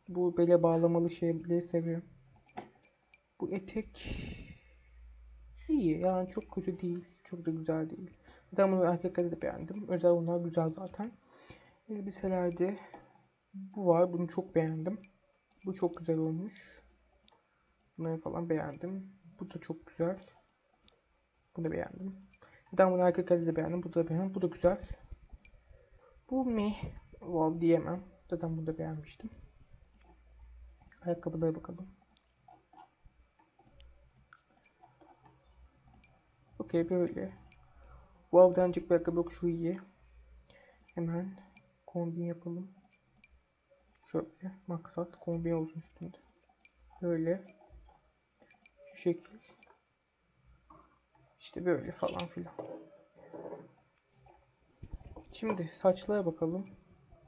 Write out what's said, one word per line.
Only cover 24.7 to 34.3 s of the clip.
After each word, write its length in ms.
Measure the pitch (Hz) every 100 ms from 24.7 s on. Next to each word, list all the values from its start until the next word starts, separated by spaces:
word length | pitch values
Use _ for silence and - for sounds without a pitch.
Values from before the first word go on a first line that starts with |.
| 196 - - - - - - - - _ - - - - - -
Bu 160 | 262 254
mi? 300 | 226 208 208 - - -
Wow 500 | - - 170 160 165
diyemem. 420 | 165 165 - 180 - - -
Zaten 280 | 170 165 160
bunu 100 | 160
da 100 | 160
beğenmiştim. 520 | 160 156 151 - 220 - - - - - - - - - - - - - - - - - 175
Ayakkabılara 500 | 170 - 160 165 165
bakalım. 320 | - 175 190 - _ _ _ _ _ - _ - - _ - _ _ _ _ _ _ - - - - _ _